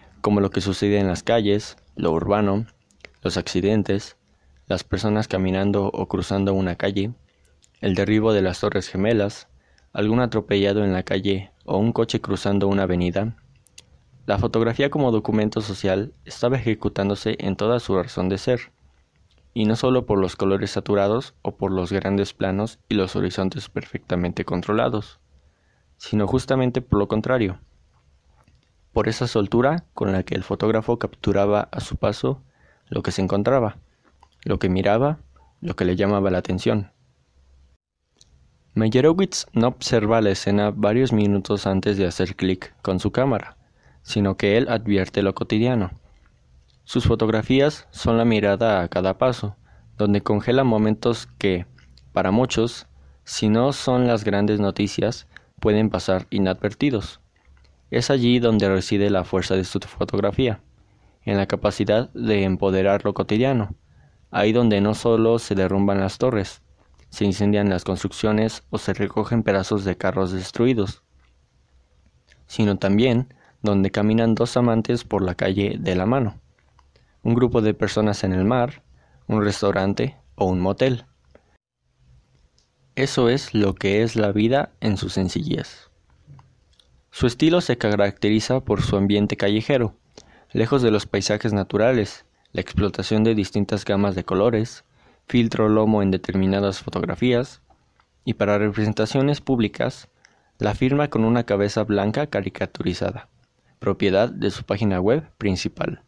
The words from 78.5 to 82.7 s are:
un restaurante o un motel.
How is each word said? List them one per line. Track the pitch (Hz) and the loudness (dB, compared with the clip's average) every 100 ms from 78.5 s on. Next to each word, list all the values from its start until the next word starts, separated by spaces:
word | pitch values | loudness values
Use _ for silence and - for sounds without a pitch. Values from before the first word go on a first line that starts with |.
| 127 123 - _ _ _ _ - | 2 0 -6 _ _ _ _ -4
un | 107 | 0
restaurante | 104 - 101 95 98 101 127 - _ - | 0 0 0 0 0 -2 -4 -6 _ -4
o | 95 | 0
un | 92 | 0
motel. | 95 98 131 117 - _ _ _ _ _ _ _ _ _ _ - _ _ _ _ _ | 0 0 0 0 -8 _ _ _ _ _ _ _ _ _ _ -20 _ _ _ _ _